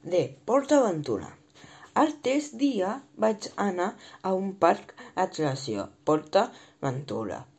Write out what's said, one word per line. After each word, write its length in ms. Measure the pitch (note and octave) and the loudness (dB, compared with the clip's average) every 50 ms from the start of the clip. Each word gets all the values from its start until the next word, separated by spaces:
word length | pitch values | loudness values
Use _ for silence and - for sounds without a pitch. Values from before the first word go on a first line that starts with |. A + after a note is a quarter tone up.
| - | -4
de 160 | E3 F3+ F3 C#3+ B2 - - _ | 0 2 2 2 0 -6 -12 _
Port 260 | - A3+ C#4 C#4 - | 2 2 2 4 4
Aventura. 560 | D4 C#4+ B3+ G#3+ F3 D#3 D3 - A2 F#2+ - - - - _ _ _ - - - - - - - _ | 4 4 4 4 0 -2 -2 -2 -4 -4 -4 -10 -16 -20 _ _ _ -20 -20 -20 -20 -20 -20 -4 _
Altres 520 | - C#4+ D#4+ D4+ - - B3 C4+ D4 D4 - A#3 | 2 2 2 2 -4 -2 0 0 0 -2 -4 -4
dia 360 | A3+ C#4 C#4+ B3+ G3+ F3+ F#3+ A3+ C#4 - _ _ | -2 0 0 0 0 -2 -2 -4 -8 -12 _ _
vaig 300 | - A3 A3 G#3+ G3+ - - - | 0 0 0 0 -2 -8 -12 -6
anar 320 | - G3+ G3+ F3+ F3 F3 G#3 - - - - - - | -2 -2 -2 0 0 -2 -2 -4 -8 -20 -20 -20 -8
a 120 | - F#3 F#3+ | -4 -2 -2
un 200 | F#3 F#3+ G3 F#3 | -2 -2 -6 -2
parc 380 | - E3+ E3+ G3+ - - - - - - - - | 2 4 4 4 2 -4 -18 -20 -20 -20 -10 -2
atracció, 720 | - F#3 F#3 - - D#3 C#3+ C3 C3 - - G#2+ G2+ F#2+ - - _ | -2 -2 -2 0 -2 -2 -2 -2 -4 -6 -6 -6 -6 -6 -8 -12 _
Port 360 | _ - D3+ D3+ D3 - - G3 | _ 0 0 0 0 2 2 2
Aventura 1000 | A3+ - - - - - _ _ - C#3 B2+ C3+ D3 - G#2 A2 A2 G2 D#2+ - B2+ _ _ | 2 2 -4 -18 -20 -20 _ _ -6 -4 -4 -4 -8 -6 -6 -6 -6 -6 -8 -10 -12 _ _